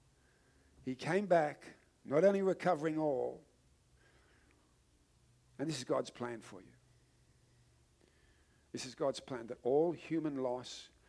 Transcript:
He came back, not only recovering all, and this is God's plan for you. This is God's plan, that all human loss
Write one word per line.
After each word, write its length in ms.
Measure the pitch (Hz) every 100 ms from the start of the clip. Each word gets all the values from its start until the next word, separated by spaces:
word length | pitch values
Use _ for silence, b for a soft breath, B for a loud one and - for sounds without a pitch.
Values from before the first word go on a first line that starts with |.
| _ b b b b b b b 131
He 100 | 127
came 300 | 143 185 202
back, 400 | 170 151 139 - - _ _ -
not 180 | 139
only 180 | 190 196
recovering 560 | 190 180 175 160 160 156
all, 440 | 156 127 123 127 - _ _ _ _ _ b b b b b b b b _ _ _ _ _ _ _ -
and 100 | 156
this 80 | 139
is 60 |
God's 260 | 123 131 131
plan 300 | - 120 117
for 220 | - 95
you. 100 | - - _ _ _ _ _ _ _ _ _ _ _ _ b b b b b b b
This 140 | 131 131
is 100 | -
God's 240 | 143 127
plan, 280 | - 127 113
that 100 | 123
all 280 | 120 143 170
human 500 | 151 - 160 151 139
loss 460 | 127 123 120 - - _